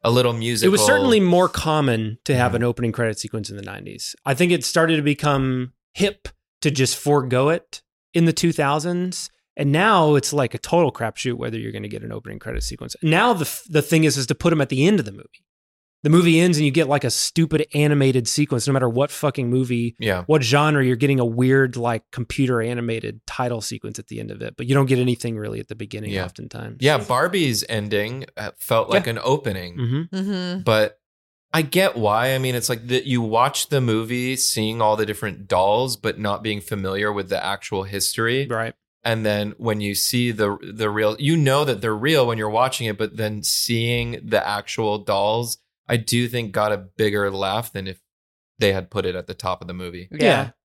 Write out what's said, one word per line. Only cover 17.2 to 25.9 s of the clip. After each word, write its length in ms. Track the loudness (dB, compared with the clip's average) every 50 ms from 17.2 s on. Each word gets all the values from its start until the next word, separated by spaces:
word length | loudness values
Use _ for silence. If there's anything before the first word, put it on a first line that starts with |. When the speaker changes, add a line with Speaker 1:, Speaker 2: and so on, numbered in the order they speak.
| -4 -2 _ 2 2 2 2 -2 -2 _ 0
Speaker 2:
animated 520 | 2 4 4 4 4 4 4 4 2 0
sequence, 400 | 0 0 0 0 0 0 -2 0
no 40 | 0
matter 160 | 2 2 2
what 240 | 0 2 2 0 0
fucking 380 | -2 -2 -2 -2 -2 -2 -2 0
movie, 480 | 0 0 0 0 0 -2 -2 -4 -4 _
Speaker 1:
Yeah. 240 | -2 0 0 0 2
Speaker 2:
what 160 | 2 2 2 4
genre, 420 | 4 4 4 4 4 4 4 4
you're 100 | 2 2
getting 240 | 2 2 2 2 2
a 60 | 2
weird, 500 | 0 2 2 4 4 6 4 4 2 0
like, 280 | -4 -2 -2 -2 -4 _ _ -8
computer 480 | -8 -8 _ -2 0 0 2 2 0
animated 580 | 0 -2 -4 -4 -4 -4 -4 -4 -6 -10 -12 -12 _
title 320 | -12 -6 -4 -4 -2 -4 -6
sequence 400 | -6 -8 -10 -10 -12 -12 -12 -12
at 80 | -14
the 140 | _ -12 -12
end 100 | -10 -10
of 100 | -10 -10
it, 120 | -10 -12 -10
but 100 | -8 -2
you 80 | 0 2
don't 120 | 2 4
get 120 | 4 2
anything 380 | 2 4 2 0 -2 -4 -8 -6
really 220 | -6 -8 -8 -8 -10
at 80 | -10
the 80 | _ -12
beginning 360 | -14 -12 -12